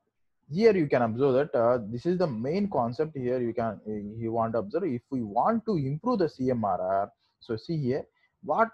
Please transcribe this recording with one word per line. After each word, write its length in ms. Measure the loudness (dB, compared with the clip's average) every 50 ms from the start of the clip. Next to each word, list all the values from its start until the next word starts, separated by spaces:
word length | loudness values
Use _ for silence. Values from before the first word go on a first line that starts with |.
| _ _ _ _ _ _ _ _ _ -6
here 260 | 0 4 6 6 6
you 100 | 4 2
can 160 | 2 2 2
observe 320 | 2 2 0 2 2 4 4
that, 200 | 4 2 2 2 2
uh, 200 | 4 4 4 2 0 -4
this 160 | -8 -4 -2
is 120 | -2 0 0
the 80 | 0
main 420 | -2 -2 -4 -4 -2 -2 -2 -2 -2
concept 460 | 0 0 -2 0 -2 -2 -4 -4 -4
here. 240 | -4 -2 0 0 0
You 140 | 0 -2 -2
can, 260 | -2 -2 -2 -4 -6 -8 -8
uh, 40 |
you 400 | -8 -6 -8 -8 -8 -6 -4 -2
want 200 | 0 0 0 0
to 60 | 0 -2
observe 260 | -2 -2 -4 -2 -2
if 180 | -2 -4 -4 -6 -6
we 120 | -6 -6
want 420 | -6 -2 0 0 2 2 0 0 0
to 100 | -2 -2
improve 420 | 0 0 -2 -4 -2 -2 0 0 2
the 100 | 0 0
C 220 | -2 -2 0 0
M 140 | 0 0 0
R 160 | 0 0 0
R. 300 | 0 0 0 0 0 -2 -8 _ _ _ _ _
So 160 | -8 -6 -6
see 220 | -6 -4 -4 -4 -2
here, 260 | 0 -2 -2 -2 -6 _ _ _ _ _ _ _
what, 260 | -4 0 2 2 2 2